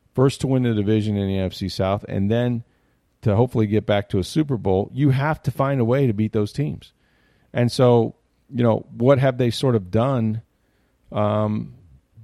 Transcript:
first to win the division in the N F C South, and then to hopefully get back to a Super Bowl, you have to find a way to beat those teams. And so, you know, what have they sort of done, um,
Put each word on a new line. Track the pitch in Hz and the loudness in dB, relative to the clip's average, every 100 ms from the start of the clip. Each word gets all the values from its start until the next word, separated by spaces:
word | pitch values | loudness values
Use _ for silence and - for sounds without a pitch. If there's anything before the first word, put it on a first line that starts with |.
| _ | _
first | - 135 - | 0 2 2
to | 131 | -2
win | 131 | 0
the | 120 | 0
division | 107 101 110 107 101 | 0 2 0 0 -2
in | 98 | 0
the | 95 | -2
N | 92 | -4
F | |
C | - 95 | -4 -6
South, | - 95 101 - | -2 -2 -2 -4
and | 98 98 | -4 0
then | 117 123 117 - _ _ _ _ _ | 0 0 -4 -8 _ _ _ _ _
to | 110 101 | 0 2
hopefully | 123 127 107 | 2 0 0
get | 104 - | 0 0
back | 104 - | -2 0
to | 98 | -4
a | |
Super | 87 156 147 117 | -2 -2 -2 -2
Bowl, | 98 95 104 | 0 0 -2
you | 123 143 | 0 0
have | 131 143 151 | 2 -2 -4
to | - | -4
find | - 135 135 | -2 -2 0
a | 113 | 0
way | 131 135 | 2 2
to | |
beat | 104 107 | 0 -2
those | 110 104 | -2 -2
teams. | - 147 - - _ _ _ _ _ _ | -4 -6 -8 -16 _ _ _ _ _ _
And | 120 123 | -2 0
so, | - 127 120 110 - _ _ _ | 4 4 4 2 -6 _ _ _
you | 123 | 0
know, | 120 110 - | 2 0 -4
what | 113 123 135 | 0 4 4
have | 135 123 | 2 0
they | 120 | -2
sort | - 135 113 | 0 0 0
of | 90 | 0
done, | 107 131 131 110 110 - _ _ _ _ _ _ | 0 0 0 -2 -4 -10 _ _ _ _ _ _
um, | - 104 107 107 107 110 - - - _ - | -4 0 0 0 -4 -8 -16 -20 -20 _ -20